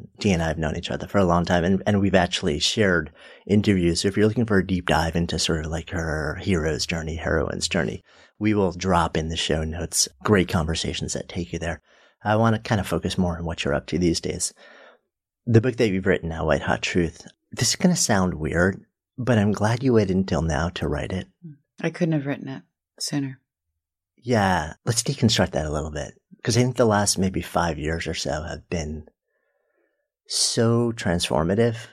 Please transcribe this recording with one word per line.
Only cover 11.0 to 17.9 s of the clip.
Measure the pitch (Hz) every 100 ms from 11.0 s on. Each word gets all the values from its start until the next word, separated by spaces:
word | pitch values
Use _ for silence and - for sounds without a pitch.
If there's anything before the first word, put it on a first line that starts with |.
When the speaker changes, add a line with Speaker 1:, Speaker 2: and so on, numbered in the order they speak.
| 80
Speaker 1:
that | - -
take | - 85
you | 82
there. | 82 80 _ _ _ _
I | 104 110
wanna | 113 110
kinda | - 107
focus | 92 95 92 -
more | 90 85
on |
what | 82 80
you're | 71
up | 71 -
to | 82
these | 87 85
days. | - - - - - - - _ _ _ _ _ -
The | 113
book | 127 117
that | 113
you've | 95 95
written | - 82
now, | 80 80
White | 69
Hot | - 58
Truth, | - 95 80 - - _ _
this | - 117
is | -
gonna | 185